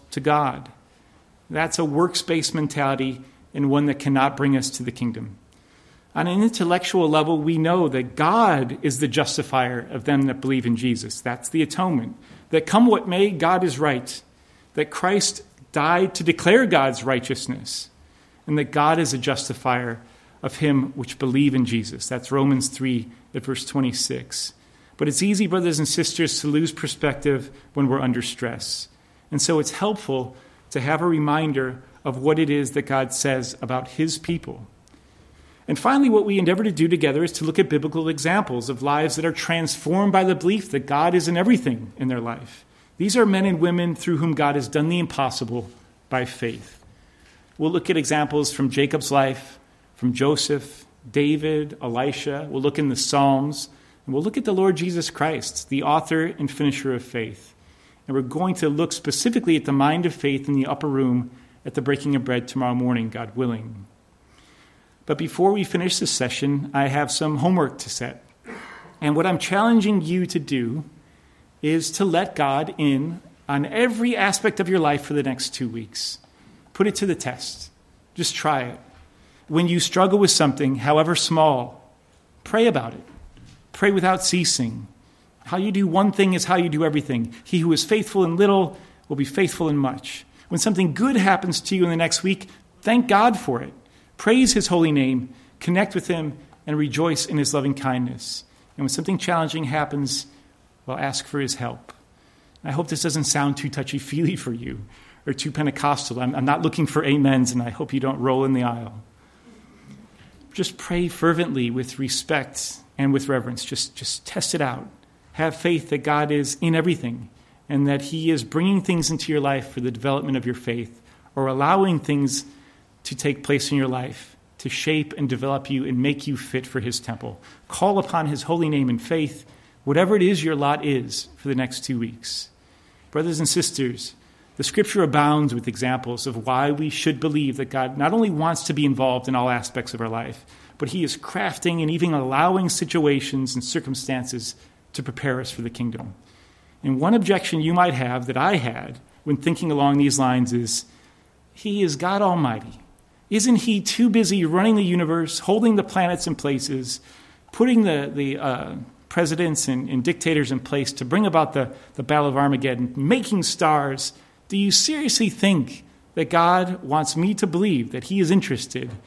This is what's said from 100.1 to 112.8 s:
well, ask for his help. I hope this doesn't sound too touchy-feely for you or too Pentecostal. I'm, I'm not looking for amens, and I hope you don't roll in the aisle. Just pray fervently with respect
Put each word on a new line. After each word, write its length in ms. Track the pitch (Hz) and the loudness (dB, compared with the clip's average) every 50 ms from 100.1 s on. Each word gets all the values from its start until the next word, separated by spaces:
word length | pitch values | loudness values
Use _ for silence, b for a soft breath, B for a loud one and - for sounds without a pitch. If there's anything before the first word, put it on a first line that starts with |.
| - - - b b b b b b b b b _ _ - | -4 -6 -8 b b b b b b b b b _ _ -12
well, 120 | 135 127 - | -10 -8 -4
ask 280 | 139 139 135 - - | -4 -4 -4 -6 -8
for 140 | - - 143 | -6 -4 -4
his 160 | 139 123 - | -4 -4 -4
help. 380 | - 123 120 123 120 - - - _ _ _ b b b b b b b b b b - | -6 -6 -8 -8 -10 -16 -20 -20 _ _ _ b b b b b b b b b b -8
I 80 | 156 | -6
hope 180 | 135 156 170 - | -4 -4 -2 -2
this 120 | 165 135 | -4 -4
doesn't 220 | - 165 139 156 139 | -2 -2 -2 -2 -2
sound 340 | - - 147 143 143 135 - | 0 0 0 2 0 0 -2
too 120 | - - | -4 -6
touchy-feely 680 | - 143 127 - 143 135 135 - 143 156 170 147 190 | -6 -6 -8 -6 -6 -8 -8 -6 -4 0 0 0 0
for 180 | - - 127 117 | -2 -6 -8 -8
you 280 | 117 127 131 127 107 101 B B B B B B B B | -8 -8 -10 -12 -12 -14 B B B B B B B B
or 80 | 147 135 | -6 -6
too 180 | - - 156 | -4 -6 -6
Pentecostal. 680 | 131 151 151 143 139 - - 147 143 139 - - 117 123 | -4 -2 -2 -2 -2 0 0 0 0 0 -2 -6 -6 -4
I'm, 160 | 123 123 160 | -2 -2 -2
I'm 100 | 143 127 | 0 0
not 160 | 139 147 165 | 2 0 2
looking 240 | 165 160 - - 156 | 0 -2 0 0 -2
for 180 | - - 151 160 | 0 0 0 2
amens, 480 | 139 143 147 139 135 135 127 127 123 | 2 2 4 4 4 6 4 2 2
and 120 | 123 123 120 | 0 -2 -4
I 60 | 120 | -4
hope 240 | - - 151 - 135 | -6 -6 -8 -4 -4
you 60 | 135 | -2
don't 200 | 131 135 139 139 | -2 -2 -2 0
roll 240 | 123 135 131 131 139 | 0 2 2 2 2
in 100 | 135 131 | 2 2
the 100 | 123 123 | 0 0
aisle. 380 | 120 117 117 113 101 104 107 - _ _ B B B B B B B B B B B B B B B B B B B B B B B B B B B - | -2 -2 -4 -8 -12 -14 -16 -20 _ _ B B B B B B B B B B B B B B B B B B B B B B B B B B B -6
Just 240 | - 180 - - - | -4 -4 -4 -6 -12
pray 300 | - - 175 175 180 165 | -8 -4 -2 -2 -2 -2
fervently 640 | 175 - 165 165 165 165 175 165 139 131 120 120 | -2 2 2 2 4 2 0 -2 0 -2 -2 -2
with 260 | 117 131 127 127 - - | -2 -4 -6 -6 -6 -6
respect 800 | 139 127 - - - - 156 143 127 131 - - - - - - | -4 -4 -4 -4 -2 0 -2 -2 -2 -4 -8 -10 -10 -10 -10 -14